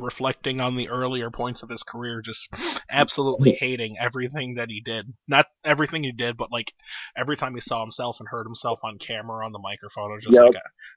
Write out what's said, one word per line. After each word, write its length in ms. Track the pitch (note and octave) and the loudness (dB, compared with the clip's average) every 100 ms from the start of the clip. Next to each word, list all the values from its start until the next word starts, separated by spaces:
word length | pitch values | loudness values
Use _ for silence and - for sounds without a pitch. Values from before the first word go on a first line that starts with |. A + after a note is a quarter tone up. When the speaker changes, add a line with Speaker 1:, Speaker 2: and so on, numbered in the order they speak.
Speaker 1:
reflecting 560 | B2 - C3 B2 C3+ C3 | -6 -2 -2 -2 -4 -2
on 160 | B2+ | -2
the 140 | B2+ A#2+ | -2 -4
earlier 420 | B2 B2+ B2+ A#2 | -4 -2 -2 -6
points 320 | A2+ B2 A#2 | -6 -6 -6
of 60 | A#2 | -10
his 140 | A#2 | -12
career, 400 | - A#2 A#2+ A#2 | -12 -10 -8 -8
just 260 | A2+ A2 - - F4 - - | -8 -10 -10 -8 -6 -8 -2
absolutely 600 | C3+ D3 - C3+ C3+ C3+ | 2 2 2 0 4 6
Speaker 2:
Mm-hmm. 120 | - | 6
Speaker 1:
hating 320 | B2+ B2 A2+ - | 2 -2 2 2
everything 540 | A#2+ B2+ B2 D3 B2+ | 2 -2 -4 -6 -6
that 160 | A#2+ A#2 | -6 -8
he 100 | G#2 | -8
did. 240 | A#2 A2+ G#2 - - | -6 -6 -8 -12 2
Not 180 | C#3 - _ D#3 | 4 4 _ 0
everything 360 | D3 D3 D#3+ | 2 0 -2
he 100 | C#3 | -6
did, 260 | A#2 A#2+ A#2 | -2 -4 -4
but, 120 | A2 | -6
like, 220 | A#2 A2+ - - - - | -6 -8 -14 -16 -16 -12
every 220 | - B2+ D3 | -6 -4 -2
time 160 | C3 | -4
he 60 | A#2+ | -6
saw 220 | - A#2 | -4 -4
himself 340 | A2+ - A#2+ - | -4 -6 -6 -6
and 80 | A2 | -10
heard 200 | A#2+ A2 | -10 -8
himself 340 | A#2 A#2+ A2+ | -6 -4 -4
on 140 | A2+ G#2 | -6 -10
camera 460 | - A2+ A2+ A2 | -10 -8 -8 -8
on 80 | A2 | -8
the 60 | G#2 | -8
microphone, 540 | G2 G2+ G#2 - G#2 | -10 -10 -12 -8 -8
it 20 | |
was 100 | G#2+ | -4
just 100 | A#2 | 8
Speaker 2:
Yep. 120 | A#2+ A#2+ | 12 12
Speaker 1:
like, 100 | G2+ | 10
"Uh, 120 | - - - | -2 -18 -20